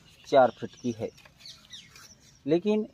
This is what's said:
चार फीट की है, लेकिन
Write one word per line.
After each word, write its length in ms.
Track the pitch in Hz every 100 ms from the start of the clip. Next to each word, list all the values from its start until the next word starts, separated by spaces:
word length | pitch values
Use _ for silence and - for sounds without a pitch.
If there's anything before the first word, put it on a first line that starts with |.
| - - -
चार 240 | 139 123
फीट 240 | - 113 -
की 160 | 123
है, 160 | 110 104 - - _ - - - - - - - - - _ 135
लेकिन 420 | 170 208 214 214